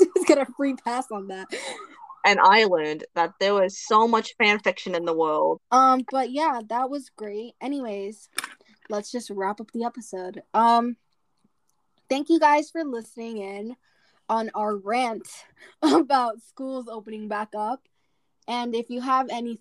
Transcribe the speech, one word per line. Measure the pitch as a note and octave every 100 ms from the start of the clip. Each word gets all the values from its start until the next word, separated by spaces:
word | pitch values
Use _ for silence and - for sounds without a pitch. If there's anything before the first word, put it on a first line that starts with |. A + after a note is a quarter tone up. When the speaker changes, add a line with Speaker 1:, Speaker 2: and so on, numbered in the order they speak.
| F4+ F4+
Speaker 1:
Just | F4
get | C#4+
a | B3+ C4+
free | C#4 B3+
pass | A#3 B3 B3+
on | G#3 G3
that. | F#3+ F#3+ - C5+ G#4 - - - - G3
Speaker 2:
And | G3
I | F#3+ G#3+
learned | G#3 E3+ D3+ D#3 - E3+
that | E3+ -
there | G3
was | G3+ F#3 -
so | - A3 A#3
much | A3+ - -
fan | G#3+ G#3
fiction | G3 - G3 E3+
in |
the | E3+
world. | D#3+ D#3 D#3 D#3 E3 -
Speaker 1:
Um, | B3+ C4 C4 A#3+
but | C4+ B3
yeah, | C#4 D#4+ A#3+ G#3+
that | A#3 B3+
was | C#4+ B3+ -
great. | G#3 G#3 A#3 -
Anyways, | B3+ C#4+ A#3 G3+ G3 A3 - - - - _ _ -
let's | G#3 -
just | B3 -
wrap | G3+ F#3+ G#3
up | G#3+
the | A#3
episode. | A#3 B3 - F#3 F#3 G#3+ -
Um, | G#3+ A#3 A#3 A#3+ A#3 _ _ _ _ _ _ _ _ _ _ -
thank | C4+ D4+
you | E4
guys | D4+ D4 D4+
for | E4 D4
listening | A#3 A3 A#3 A#3 G#3+
in | G3 G3+ A3+ B3 _ _ _ _ -
on | A3+ A3 G#3
our | G#3+ G3+
rant | G3 B3 A#3+ G#3+ - - - _
<laughs> | - -
about | D4+ E4 C4 C4+ A#3 A3+
schools | _ - C4 C4 A#3
opening | A3+ G#3+ G#3+ G#3+
back | G#3 G#3+ G#3
up. | G#3+ B3+ _ _ _ _ _ _ -
And | A#3+ A#3+
if | A#3 A#3
you | A#3+
have | C4 C4 B3+
any | A#3 A#3 A3+